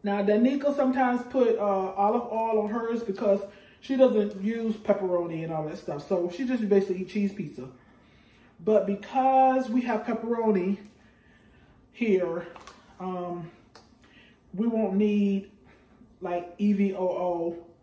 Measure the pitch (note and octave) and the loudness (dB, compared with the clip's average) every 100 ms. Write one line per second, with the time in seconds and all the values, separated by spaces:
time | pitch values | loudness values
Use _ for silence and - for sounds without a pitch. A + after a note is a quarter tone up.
0 | G3+ G3+ G3+ G#3+ B3 C#4+ C#4+ C#4 C4 B3+ | 0 0 2 4 4 2 -2 2 0 2
1 | B3 B3 - C4 A#3 G#3+ G#3 F#3+ F#3+ G3 | 2 0 -2 2 2 2 0 0 -2 0
2 | G3+ A#3+ A#3 A3 A3+ A3 G#3 A#3 A3+ A#3 | 2 2 -2 -4 0 0 0 -4 -4 -4
3 | - F#3+ G#3 G3 - - - - - C4 | -4 -2 2 2 0 -16 -20 -20 -4 4
4 | C4 G#3+ G#3 F#3+ G3+ A3+ A3+ G#3+ - G3 | 6 6 0 -2 -4 -2 -4 -4 0 0
5 | F#3 F3 E3+ E3 E3 D#3+ D#3 - - D3 | 2 0 -2 -6 -4 -4 -6 -8 -8 -10
6 | - F#3 F3 - B3+ B3+ G#3 G3 G3 F#3 | -2 -2 -2 -4 -4 -2 2 2 2 -4
7 | F#3 G#3 G3+ - D3+ - B2+ - - - | -4 -2 -2 -4 -10 -10 -16 -18 -20 -20
8 | _ _ _ _ - _ E3+ G#3+ F#3+ G3+ | _ _ _ _ -20 _ 2 4 4 -4
9 | - B3+ C4 C4 C4 C4 A#3 B3 A#3 G#3+ | -2 2 4 6 6 4 0 -2 0 -4
10 | - A3+ A3+ A#3 A3 F#3+ F3+ G3+ - _ | -2 -6 -4 0 2 2 0 -4 -8 _
11 | - _ _ _ - - _ _ _ - | -20 _ _ _ -20 -20 _ _ _ -4
12 | A3+ F#3 E3+ E3 - - - - - - | 0 2 0 -4 -10 -18 -20 -20 -20 -12
13 | F#3 F3+ F3 F3 E3 - _ - _ _ | -8 -6 -6 -8 -10 -18 _ -20 _ _
14 | _ - - _ _ F3+ A#3 A3 G#3 F#3+ | _ -20 -20 _ _ -4 -2 0 0 2
15 | G#3 G#3 G3+ G3 - _ - - _ _ | 2 2 2 0 -6 _ -20 -20 _ _
16 | - _ F3+ F3 F3 - G#3 G3+ G3 F#3+ | -20 _ -6 -6 -8 -2 0 2 0 0
17 | F3+ F3+ F3+ F3 E3+ E3+ - - | -2 -2 -2 -2 -4 -6 -14 -20